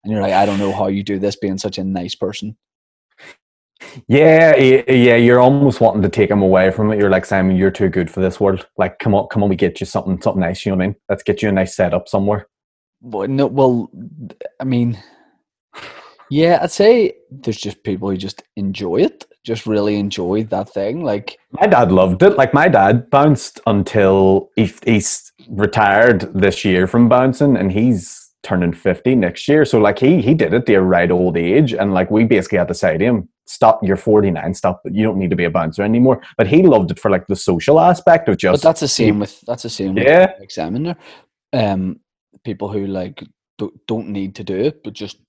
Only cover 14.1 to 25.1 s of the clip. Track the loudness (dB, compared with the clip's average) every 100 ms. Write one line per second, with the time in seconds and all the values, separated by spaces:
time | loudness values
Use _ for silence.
14.1 | -18 -20 -16 -18 _ -4 -2 -2 -6 -16
15.1 | _ _ _ _ _ _ -20 -20 -20 -20
16.1 | _ _ 0 2 2 0 2 4 4 0
17.1 | -4 _ -10 -8 -6 -10 -10 -8 -6 -4
18.1 | -6 -8 -14 _ -10 -8 -8 -4 -2 -2
19.1 | _ -20 _ -10 -8 -2 -2 0 -2 -4
20.1 | -6 -4 -4 -4 -6 -6 -6 -6 -6 -4
21.1 | -6 -8 -20 _ -2 2 4 4 2 2
22.1 | 4 2 4 2 2 2 4 4 2 0
23.1 | 2 2 2 -4 -8 -2 -2 -2 0 2
24.1 | 4 4 2 -2 -4 -4 -4 -2 -2 -2